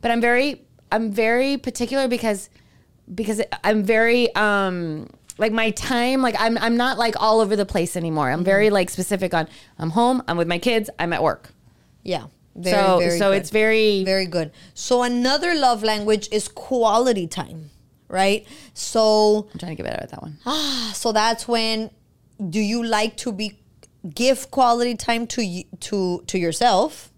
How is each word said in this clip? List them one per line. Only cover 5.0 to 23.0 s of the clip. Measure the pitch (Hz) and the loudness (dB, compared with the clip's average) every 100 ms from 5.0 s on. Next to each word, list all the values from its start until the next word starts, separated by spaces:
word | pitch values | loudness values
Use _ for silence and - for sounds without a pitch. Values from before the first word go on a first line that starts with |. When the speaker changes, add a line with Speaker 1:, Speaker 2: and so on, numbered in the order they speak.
| - - _ - | -12 -20 _ -2
Speaker 1:
like, | 214 | -2
my | 220 226 | 0 -2
time, | 214 - 247 240 269 | -2 -2 0 0 2
like, | 254 214 | 0 2
I'm, | 226 233 | 0 0
I'm | 233 233 | 0 0
not, | 247 233 | 0 0
like, | 233 - | -2 0
all | 220 220 | 2 4
over | 214 208 | 2 0
the | 196 | 0
place | 196 165 - | -2 -2 -4
anymore. | 165 156 135 | -4 -2 0
I'm | 151 | 0
very, | 180 196 214 | 2 4 4
Speaker 2:
Mm-hmm. | |
Speaker 1:
like, | 202 185 | 2 0
specific | - 185 196 185 | -4 -4 -2 0
on, | 170 160 - - _ | -2 -4 -8 -20 _
I'm | 160 | -2
home, | 165 240 254 - | 2 2 2 -2
I'm | 170 | -2
with | 170 | 0
my | 175 | 0
kids, | 240 226 214 - | 0 0 -2 -4
I'm | 170 | -4
at | 170 | 0
work. | 156 - - _ _ _ _ _ | 0 -2 -8 _ _ _ _ _
Speaker 2:
Yeah. | - 170 - _ _ - | -8 -8 -8 _ _ -8
Very, | 180 180 | 0 2
Speaker 1:
So, | 196 180 | 4 4
Speaker 2:
very | 175 170 | 2 2
Speaker 1:
so | 196 | 2
Speaker 2:
good. | 196 | 2
Speaker 1:
it's | - | 0
very | 214 220 220 214 202 | 0 2 4 4 2
Speaker 2:
Very | 190 190 185 | 0 0 0
good. | 170 156 - - | -4 -4 -8 -20
So | - - 247 | -14 -2 0
another | 247 247 247 285 349 | 2 0 0 0 0
love | 330 262 233 | 2 2 2
language | 220 214 208 214 214 | 0 -2 0 0 0
is | 214 202 | -4 -4
quality | - - 254 226 214 254 214 170 | -12 -4 0 4 4 4 0 -2
time, | - - 160 151 _ _ _ _ | -6 -10 -12 -18 _ _ _ _
right? | 185 190 214 214 - - | 0 2 0 -4 -20 -20
So | - - 233 220 214 214 214 208 | -12 -4 2 4 6 4 4 0
Speaker 1:
I'm | - | -12
trying | 175 160 | -12 -8
to | |
get | - | -6
better | - | -8
at | - | -10
that | - | -14
one. | - 151 | -14 -12
Speaker 2:
Ah, | - 302 294 262 226 | -6 -4 -4 -4 -6
so | 196 233 | -4 0
that's | 214 220 226 - | 2 2 0 -2
when, | 233 226 220 220 _ _ _ _ _ 196 | -2 0 -2 -6 _ _ _ _ _ -6
do | 170 | -2
you | 208 233 | -2 -2
like | 233 220 | 0 0